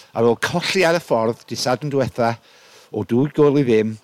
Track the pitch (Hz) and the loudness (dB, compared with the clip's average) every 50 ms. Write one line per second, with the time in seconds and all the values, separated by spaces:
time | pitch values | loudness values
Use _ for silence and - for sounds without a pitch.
0 | - _ - 110 117 120 113 - - - - 175 - - - 196 180 165 170 170 | -20 _ -4 0 2 2 2 0 -4 -4 -4 -4 -4 -2 0 0 2 2 2 0
1 | - - 135 113 113 113 113 - - - 120 - - 123 127 117 147 147 135 139 | -2 -2 -2 0 0 -2 -4 -6 -12 -14 -10 -6 -2 -2 -2 -2 -4 -4 -2 -2
2 | 123 110 - - 117 117 117 - _ _ _ _ _ - - - - _ - 107 | -2 -2 -2 -2 -2 -2 -2 -6 _ _ _ _ _ -20 -20 -20 -20 _ -8 -8
3 | 104 - 113 123 143 147 - 151 147 143 135 147 139 120 113 110 107 110 110 110 | -4 -2 0 0 0 0 2 2 2 4 4 2 2 2 2 2 2 -2 -6 -10